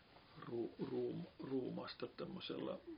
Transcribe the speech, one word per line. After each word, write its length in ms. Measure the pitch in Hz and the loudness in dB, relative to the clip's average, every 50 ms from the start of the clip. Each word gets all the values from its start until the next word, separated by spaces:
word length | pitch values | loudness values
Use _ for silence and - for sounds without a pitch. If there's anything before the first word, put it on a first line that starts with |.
| - - - - - - - - | -18 -18 -18 -18 -18 -16 -14 -10
Ru-, 360 | - - 120 120 113 - - - 190 | -6 -2 2 2 2 0 0 0 0
ruum-, 420 | - 127 123 123 123 - 165 175 - - - | 2 4 4 4 4 2 0 -2 -4 -6 -6
ruumasta 680 | - 135 135 131 123 - - - 123 - - - - 120 | -2 2 4 4 4 4 2 0 -2 -2 -2 -2 -4 -4
tämmöisellä 680 | - - - - 64 - - - - - 131 135 - - - - 330 | -2 -2 -2 -2 -2 -2 0 0 0 2 2 2 0 0 -2 -6 -4